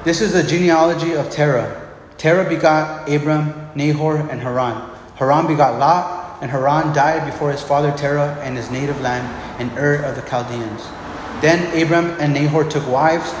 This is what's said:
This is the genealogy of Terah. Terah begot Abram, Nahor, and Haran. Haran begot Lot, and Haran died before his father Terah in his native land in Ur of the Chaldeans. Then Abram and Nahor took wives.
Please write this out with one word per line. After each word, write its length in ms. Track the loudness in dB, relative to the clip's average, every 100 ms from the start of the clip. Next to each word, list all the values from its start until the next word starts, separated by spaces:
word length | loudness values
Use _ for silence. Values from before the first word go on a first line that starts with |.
This 180 | 0 0
is 120 | 2
the 80 | 2
genealogy 720 | 2 2 4 4 4 2 -2
of 160 | -2 -4
Terah. 640 | 0 2 2 -2 -8 -14 -18 -20 -4
Terah 320 | 2 2 2
begot 580 | 2 4 4 2 -6 -2
Abram, 640 | 0 2 0 0 -4 -10 -2
Nahor, 420 | 0 2 0 0
and 240 | -2 -4
Haran. 480 | -2 0 -2 -4 -10 -16 -20 -2
Haran 280 | 2 4 4
begot 320 | 4 4 4
Lot, 640 | 4 4 0 -8 -10 -10
and 80 | -6
Haran 460 | 0 2 2 2 2
died 360 | 2 2 -4
before 200 | -4 -4
his 100 | -4
father 300 | 0 0 2
Terah 520 | 0 -2 0 -2 -4
in 120 | -8 -8
his 160 | -6
native 280 | -4 -4 -4
land 600 | -4 -4 -6 -10 -12 -8
in 80 | -8 -2
Ur 240 | 0 0
of 140 | -2 -6
the 120 | -4
Chaldeans. 560 | -4 -4 -6 -6 -8 -12 -14 -14 -12 -12 -2
Then 360 | 2 2 2 0
Abram 400 | 2 2 0 -2
and 140 | 0
Nahor 340 | 2 2 2 0
took 200 | -2 0
wives. 440 | 2 4 2 -2 -8